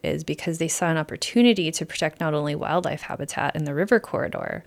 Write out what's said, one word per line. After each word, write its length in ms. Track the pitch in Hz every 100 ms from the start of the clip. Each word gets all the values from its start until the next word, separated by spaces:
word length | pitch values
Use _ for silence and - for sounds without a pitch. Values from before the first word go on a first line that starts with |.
is 200 | - 156
because 340 | 160 151 175 165
they 100 | 165
saw 200 | - 170
an 80 | 160
opportunity 760 | 156 - - 240 240 196 160
to 140 | - 160
protect 340 | - 160 -
not 140 | 160
only 220 | 151 147 147
wildlife 460 | - 180 175 151
habitat 520 | - - - - 143 156
in 80 |
the 120 | 147 143
river 240 | 196 233
corridor, 640 | - - - - 50 -